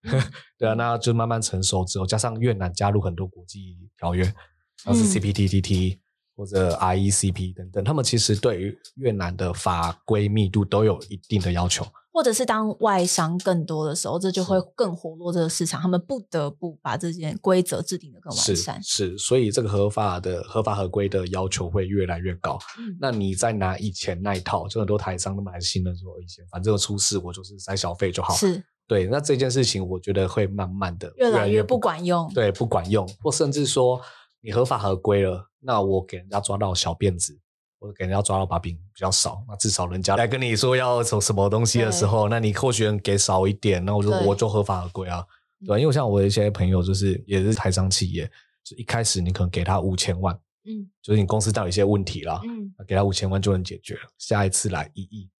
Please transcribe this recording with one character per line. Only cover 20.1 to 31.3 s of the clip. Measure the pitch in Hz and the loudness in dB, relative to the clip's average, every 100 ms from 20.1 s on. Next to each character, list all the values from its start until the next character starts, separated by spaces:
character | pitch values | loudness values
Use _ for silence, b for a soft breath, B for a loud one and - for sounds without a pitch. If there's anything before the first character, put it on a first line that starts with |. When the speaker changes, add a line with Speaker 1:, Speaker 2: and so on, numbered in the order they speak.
| 90 | -2
Speaker 2:
的， | 90 87 | -4 -6
合 | - 113 | -4 -2
法 | 107 | 0
合 | 101 92 | 0 -2
规 | 101 101 | 0 0
的 | 98 90 | 0 -2
要 | 92 95 | -2 -2
求 | - 90 | -2 -2
会 | 95 92 | -2 0
越 | 101 92 | 0 0
来 | 87 | -2
越 | 92 87 | -4 -4
高。 | 80 71 - - | -4 -6 -10 -12
Speaker 1:
嗯。 | 226 180 | -12 -4
Speaker 2:
那 | 139 | -2
你 | 113 98 | 0 -2
再 | 95 117 | 0 0
拿 | 107 92 92 | 0 -2 -2
以 | 104 | -6
前 | 90 - 87 | -4 -6 -4
那 | 101 | -2
一 | 95 | -4
套， | 90 98 95 | -2 -4 -2
就 | 110 | -4
很 | 101 | 0
多 | 104 | 0
台 | 95 90 | -2 -6
商 | 95 98 | -4 -6
都 | |
蛮 | 98 87 | -8 -6
信 | 90 95 | -4 -2
任 | 90 | -2
说， | 87 92 87 | -4 -10 -16
以 | 87 | -18
前 | - - | -20 -14
反 | 90 | -4
正 | 98 | 0
有 | 104 | 0
出 | - 101 | 0 -2
事， | - 101 | 0 -2
我 | 87 | -4
就 | 90 | -12
是 | 95 98 | -16 -16
塞 | 95 98 | -8 -4
小 | 87 | -4
费 | 87 95 | -2 -2
就 | 87 | -2
好。 | - | -2
Speaker 1:
是。 | 170 196 175 - _ _ | 2 2 0 -6 _ _
Speaker 2:
对， | - 92 | 0 2
那 | 135 | 0
这 | 143 135 | 0 2
件 | 131 | 2
事 | 123 | 2
情 | 123 101 90 | 2 0 -4
我 | 92 | -6
觉 | - | -2
得 | 98 92 | 0 2
会 | 110 98 | 2 0
慢 | 101 92 | -2 -4
慢 | 95 95 87 | -4 -6 -6
地 | - - | -12 0
Speaker 1:
越 | 247 | 2